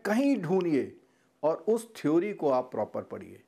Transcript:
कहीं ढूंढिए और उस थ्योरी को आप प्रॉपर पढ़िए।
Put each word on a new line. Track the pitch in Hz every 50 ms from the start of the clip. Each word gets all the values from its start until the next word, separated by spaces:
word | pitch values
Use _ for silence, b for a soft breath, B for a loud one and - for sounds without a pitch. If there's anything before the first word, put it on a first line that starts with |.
कहीं | - 196 214 240 285 277 277 214
ढूंढिए | 175 151 190 190 175 170 151 127 110 98 - - _ b b b b b b _ -
और | 151 160 - - 214
उस | 226 220 226 - -
थ्योरी | - - 147 156 170 175 208 196
को | - 160 143
आप | 131 127 127 -
प्रॉपर | - 113 104 104 - -
पढ़िए। | 107 - 117 101 101 101 95 98 -